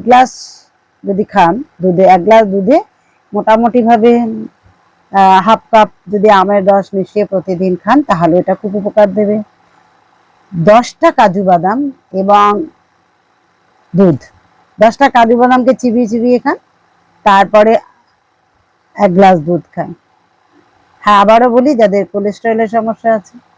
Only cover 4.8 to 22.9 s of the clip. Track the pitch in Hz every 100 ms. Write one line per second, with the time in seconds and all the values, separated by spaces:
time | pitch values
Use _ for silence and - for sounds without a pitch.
4.8 | _ _ _ 196 190 190 180 226 - 220
5.8 | 208 _ - 202 214 196 185 202 196 196
6.8 | 185 196 180 208 202 190 180 175 190 180
7.8 | 202 277 294 180 170 175 180 190 208 202
8.8 | 196 214 208 196 202 214 208 _ _ _
9.8 | _ _ _ _ _ _ _ 175 160 220
10.8 | 240 - 330 320 214 180 190 180 180 240
11.8 | 285 262 _ 185 190 208 208 208 - _
12.8 | _ _ _ _ _ _ _ _ _ _
13.8 | _ 170 190 139 - _ _ _ _ -
14.8 | 220 226 277 240 233 240 247 254 247 240
15.8 | 247 226 233 233 240 247 269 330 _ _
16.8 | _ _ _ _ 214 196 196 214 214 226
17.8 | - _ _ _ _ _ _ _ _ _
18.8 | _ - 202 175 196 180 151 170 - -
19.8 | 160 170 _ _ _ _ _ _ _ _
20.8 | _ _ - 208 202 226 247 233 254 247
21.8 | 214 202 185 208 208 196 233 220 220 226
22.8 | 226